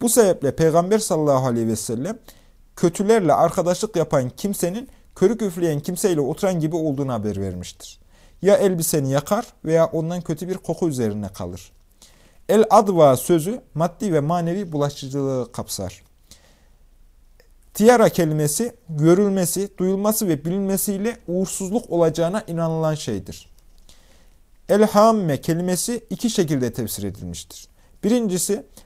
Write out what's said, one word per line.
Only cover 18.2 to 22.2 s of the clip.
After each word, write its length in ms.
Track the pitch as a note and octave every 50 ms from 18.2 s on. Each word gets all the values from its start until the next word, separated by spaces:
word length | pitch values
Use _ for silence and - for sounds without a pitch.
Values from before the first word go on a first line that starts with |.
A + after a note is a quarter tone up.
| F3 D#3 D#3 D3+ D3+ D3 D3 - A3+ A#3+ A#3 - _ -
görülmesi, 800 | D#3+ D3 D3+ E3 F3 F#3 G#3 G3+ G3 F#3+ F3+ E3 - F3+ G3 G3 - -
duyulması 500 | F3+ F#3 F#3+ G3 G3+ G#3 A3 - A3 F#3+
ve 180 | D#3 C3+ C#3
bilinmesiyle 720 | E3 F3 G3 G3 F#3+ G3 F#3+ - - G3+ G3 G3+ A3+ A#3 - - -
uğursuzluk 640 | F3 F3+ F#3+ E3+ - - F#3+ F#3 F#3 E3 D#3+ -
olacağına 540 | - E3+ E3+ D#3+ D#3 E3